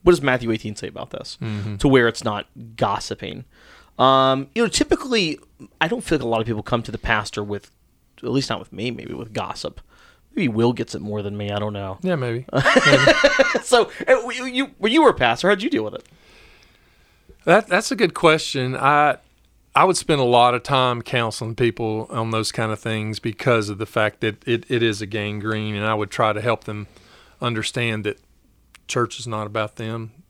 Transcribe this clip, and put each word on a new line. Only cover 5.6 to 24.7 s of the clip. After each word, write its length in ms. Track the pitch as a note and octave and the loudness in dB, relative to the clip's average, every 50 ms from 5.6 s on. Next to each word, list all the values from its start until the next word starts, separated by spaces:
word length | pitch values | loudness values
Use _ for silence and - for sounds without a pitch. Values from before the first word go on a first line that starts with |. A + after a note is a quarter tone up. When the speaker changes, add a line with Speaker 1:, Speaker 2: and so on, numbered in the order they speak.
| C3 - _ _ | -20 -20 _ _
Speaker 1:
I 80 | D#3+ E3+ | -2 -2
don't 140 | A3+ A#3+ | -2 -6
feel 140 | - - E3+ C#3+ | -2 -2 -2 0
like 60 | A#2+ | 0
a 40 | A#2+ | 0
lot 120 | A2+ A2+ | 0 0
of 60 | A2 | 0
people 160 | A#2 A2+ G#2+ | -2 -4 -4
come 200 | - - B2 A#2 | -2 -2 -2 -2
to 80 | A2+ - | -2 -6
the 60 | G#2+ G#2+ | -10 -8
pastor 440 | - A2 A2+ G#2+ G#2 - - G#2+ G#2 | -2 0 0 0 0 -4 -8 -8 -6
with, 260 | G#2 G#2 G2+ - - _ _ _ _ _ _ _ _ _ - | -6 -8 -8 -10 -16 _ _ _ _ _ _ _ _ _ -10
at 80 | - B2 | -6 -2
least 180 | A#2 C#3 C3+ - | 0 0 0 -2
not 80 | A#2+ - | -6 -8
with 140 | - - | -8 -12
me, 180 | - - G#2+ B2 | -10 -6 -6 -6
maybe 220 | A#2 - B1 - - | -6 -8 -10 -10 -10
with 180 | C2+ - A2+ G#2+ | -10 -10 -8 -8
gossip. 460 | A2 G2+ - - - - - - - - _ _ _ - - _ _ _ _ _ | -8 -6 -6 -8 -8 -8 -10 -10 -10 -20 _ _ _ -20 -20 _ _ _ _ _
Maybe 140 | - F#3 B2+ | -2 -2 0
Will 240 | G#2+ A2 A#2 B2 A#2+ | 2 2 2 2 2
gets 200 | A#2+ A2+ - - | 0 -6 -6 -8
it 60 | - | -10
more 220 | - G#2 G#2 G#2 | -8 -6 -6 -6
than 120 | G2+ G2+ G2+ | -6 -6 -6
me. 140 | G#2 G#2 G2+ | -6 -6 -4
I 80 | G2+ G#2 | -4 -4
don't 140 | G#2 G#2+ | -4 -4
know. 240 | G#2 G2+ G2 F#2+ F#2+ - | -6 -6 -8 -8 -10 -6
Speaker 2:
Yeah, 140 | - F#3 F3+ | -2 -2 -2
maybe. 280 | D3+ B2+ A#2+ A#2 B2 C3 - | 0 -2 -4 -4 -6 -8 -2
Speaker 1:
<laughs> 40 | |
Speaker 2:
Maybe. 600 | - C3+ C#3 - - B3 - - - - C#3+ - G3+ - - C#4 - - C4+ - - A3 | -2 0 0 4 4 4 6 6 4 6 6 4 4 6 4 2 4 4 2 2 0 -4
Speaker 1:
So, 220 | - - - A#3+ G#3 - - - - | 0 2 4 4 4 2 -4 -8 2
uh, 100 | - C4 | 4 4
w-, 280 | B3+ A#3+ B3 A#3 B3+ B3+ | 4 2 -4 -8 -8 -8
you, 260 | C4 B3 B3+ C#4 C4+ - | -4 -2 -2 -2 -2 -6
when 160 | - F#3 A3+ | -4 -2 2
you 100 | A#3 E4 | 4 6
were 60 | D#4 A#3+ | 6 6
a 60 | E3+ | 6
pastor, 340 | - C3 A#2 A#2 - - F3+ | 6 2 2 2 2 2 2
how'd 140 | G#3 F#3+ | 2 2
you 80 | G#3 E4+ | 0 -2
deal 120 | E4 A2+ G#2+ | -2 -2 -2
with 100 | G#2+ - | -4 -8
it? 100 | - - - _ _ _ _ - - - - - _ _ _ _ _ _ _ _ _ _ _ _ _ _ _ - _ _ | -12 -16 -18 _ _ _ _ -20 -20 -20 -20 -20 _ _ _ _ _ _ _ _ _ _ _ _ _ _ _ -20 _ _
Speaker 2:
That, 240 | - E3+ G#3+ A3 - | 4 4 4 4 2
that's 220 | F3 F#3+ - - | 0 0 0 -2
a 60 | C4+ | 0
good 160 | G3 A#3 E3+ | 0 0 0
question. 640 | - - - D#3+ D#3 D#3 - - - C#3 B2+ B2+ C3 | 0 2 4 4 4 4 0 -6 -4 -4 -4 -4 -4
I, 400 | C3 C3+ C3+ D3 D3 D3 D3 C3 - _ _ _ _ _ _ _ _ _ _ _ | 0 2 2 4 4 4 2 0 -2 _ _ _ _ _ _ _ _ _ _ _
I 100 | C3+ D#3+ | 4 4
would 120 | F#3+ F3+ | 4 2
spend 240 | - - - D#3+ C#3+ | 0 0 0 0 2
a 40 | C3 | 4
lot 300 | A#2+ A#2+ A#2+ A#2+ B2 A#2+ | 4 6 6 6 6 4
of 80 | B2 | 0
time 380 | - - C#3 C3 B2+ B2 B2 A#2 | -2 0 0 2 2 2 0 -4
counseling 540 | A2+ - - B2 A#2 A2+ G#2+ - A2+ A2+ A2+ | -6 -4 -2 -2 -2 -2 -4 -6 -8 -8 -2
people 520 | - B2 A#2 A2+ - A#2+ A2 A2 A2 A2 - | 0 0 0 0 -2 -4 -4 -4 -4 -6 -6
on 220 | - A#2+ A2+ A2+ | -6 -4 -4 -2
those 200 | A2 A2 A2 - | -2 -2 -2 -2
kind 180 | - - A2+ A2 | -4 -4 -4 -4
of 60 | G#2+ - | -4 -6
things 400 | - A#2 A2 G#2+ G#2+ G#2+ A2 G#2 | -4 -6 -4 -4 -4 -6 -8 -6
because 500 | - A#2 A2 - - C3+ A#2+ A2+ G#2 G2+ | -6 -8 -8 -2 2 2 2 2 2 -2
of 80 | G#2 G2 | -6 -8
the 80 | A2 | -8
fact 340 | - - A#2 G#2+ G#2+ - _ | -4 -2 0 0 0 -2 _
that 260 | - A2 G#2 - _ | -4 -4 -4 -4 _
it, 180 | - A#2 A2+ A#2 _ | -2 -2 -2 -2 _